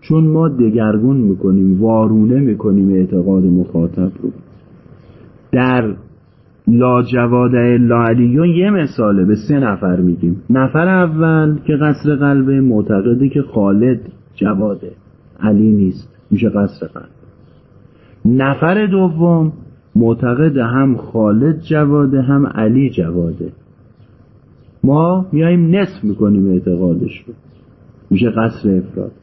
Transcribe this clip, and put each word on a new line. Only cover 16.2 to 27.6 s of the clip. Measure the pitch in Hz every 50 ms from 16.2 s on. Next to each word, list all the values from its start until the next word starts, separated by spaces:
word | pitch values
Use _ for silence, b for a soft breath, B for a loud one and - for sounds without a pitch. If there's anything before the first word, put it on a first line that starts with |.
| - _
می‌شه | - 101 117 110
قصر | - 101 101 95 - - -
قلب. | 80 - - - - _ - - - - _ - - - - _ _ _ - - b b b b b b b b
نفر | 107 120 131 135 135 139 - - 160 185 208 214
دوم | 202 185 190 185 180 160 160 170 175 170 165 160 156 151 - - - - - _ _ _
معتقد | 107 117 113 113 117 127 123 120 123 156 160 143
هم | 135 120 117 120 131 135 135 127
خالد | 113 - - - 113 110 104 104 110 127 156 160 160 165 -
جواده | 156 151 151 143 143 147 143 135 135 135 131
هم | 127 139 139 143
علی | - - - 110 107 117 131 139 127
جواده. | 117 - 87 82 82 87 85 82 80 - 85 82 - - - _ _ _ - - - _ - _ - _ - _ _ - _ _ - _ - - - _ -
ما | 131 139 151 160 170 180 190 185 185 -
میایم | 147 160 165 175 180 170 160 170
نصف | 196 202 185 - - -
می‌کنیم | 107 101 101 107 104 101 98 95
اعتقادش | 98 92 92 90 92 90 85 92 90 85 85 80 82 - - -
رو، | - 117 - _ - - -